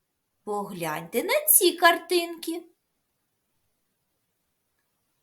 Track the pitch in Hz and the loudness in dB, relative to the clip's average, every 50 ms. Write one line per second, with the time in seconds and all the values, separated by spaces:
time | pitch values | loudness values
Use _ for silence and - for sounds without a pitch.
0 | _ _ _ _ _ _ _ _ _ 208 208 202 202 170 196 170 165 156 151 160 | _ _ _ _ _ _ _ _ _ -8 -8 -6 -8 -8 -8 -8 -8 -6 -6 -8
1 | 170 - - 240 294 392 539 605 605 - - - 381 349 330 - 359 339 339 339 | -10 -6 -6 -4 -2 0 -2 0 2 2 4 4 4 4 4 6 6 4 4 4
2 | - - 359 349 339 339 339 320 - 330 330 339 - - _ _ _ _ _ _ | 0 -2 0 0 0 -2 -6 -10 -10 -8 -8 -8 -10 -14 _ _ _ _ _ _
3 | _ _ _ _ _ _ _ _ _ _ _ _ _ _ _ _ _ _ _ _ | _ _ _ _ _ _ _ _ _ _ _ _ _ _ _ _ _ _ _ _
4 | _ _ _ _ _ _ _ _ _ _ _ _ _ _ _ _ _ _ _ _ | _ _ _ _ _ _ _ _ _ _ _ _ _ _ _ _ _ _ _ _
5 | _ _ _ _ | _ _ _ _